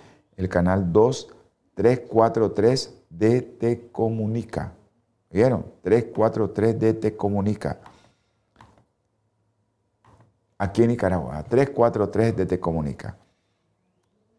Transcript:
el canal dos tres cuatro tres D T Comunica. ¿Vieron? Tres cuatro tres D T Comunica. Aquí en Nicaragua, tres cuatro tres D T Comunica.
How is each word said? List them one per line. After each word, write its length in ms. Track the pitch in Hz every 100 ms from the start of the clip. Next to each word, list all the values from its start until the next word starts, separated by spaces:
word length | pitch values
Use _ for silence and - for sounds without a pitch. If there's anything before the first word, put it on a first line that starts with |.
| - _ _ -
el 120 | 92
canal 440 | 90 87 98 90
dos 400 | 92 117 135 - - _ _ _
tres 280 | - 110 127 -
cuatro 440 | 110 113 117 104
tres 420 | - 110 131 - - _
D 320 | 85 107 123
T 480 | - - 117 117 -
Comunica. 840 | - 113 113 107 117 113 - - - _ _ _ _ _
¿Vieron? 340 | 95 127 107 - -
Tres 240 | 90 113 113 -
cuatro 360 | 110 113 98
tres 280 | - 113 -
D 140 | 110
T 240 | 110 107 -
Comunica. 600 | 101 101 98 104 73 - - - _ _ _ _ _ _ - _ _ _ _ _ _ _ _ _ _ _ _ _ _ _ _ _ _ -
Aquí 260 | 98 107
en 60 | 117
Nicaragua, 540 | 120 95 87 64 73 78
tres 220 | 117 139
cuatro 360 | - 117 107 101
tres 260 | 98 113 101
D 80 | 90
T 140 | 90
Comunica. 580 | 87 82 73 - - - _ _ _ _ _ _ _ _ _ _ _